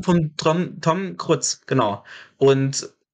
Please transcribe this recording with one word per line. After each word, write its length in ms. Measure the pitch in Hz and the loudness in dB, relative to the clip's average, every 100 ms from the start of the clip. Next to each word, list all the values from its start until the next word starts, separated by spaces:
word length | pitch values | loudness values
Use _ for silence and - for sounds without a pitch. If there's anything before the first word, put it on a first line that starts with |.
von 340 | 180 175 156 - | 0 2 2 0
Tom, 440 | 165 160 175 - | 0 0 -2 -4
Tom 340 | 165 165 190 175 | -2 -2 -4 -10
Krutz, 460 | - 156 - - - | -2 -2 -2 -8 -4
genau. 380 | 135 110 101 - - - _ | 0 0 -2 -10 -20 -20 _
Und, 560 | 139 135 135 135 - _ _ | 4 4 2 -4 -10 _ _